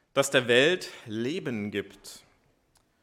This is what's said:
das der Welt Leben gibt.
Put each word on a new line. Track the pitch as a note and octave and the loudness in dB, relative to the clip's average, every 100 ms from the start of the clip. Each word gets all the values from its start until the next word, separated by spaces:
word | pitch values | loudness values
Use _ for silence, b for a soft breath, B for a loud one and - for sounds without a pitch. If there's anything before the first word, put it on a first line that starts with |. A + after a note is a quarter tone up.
| _ | _
das | C#3 C#3 | -2 2
der | C#3+ A#2+ | 2 4
Welt | A#2+ D3 F#3 - - A#2+ | 4 6 2 -6 -16 -10
Leben | G#2+ B2 F3+ D#3 A2+ G#2 | -6 -4 -6 -6 -6 -6
gibt. | G2 G2 - - - _ _ _ _ _ _ _ _ | -6 -8 -14 -20 -20 _ _ _ _ _ _ _ _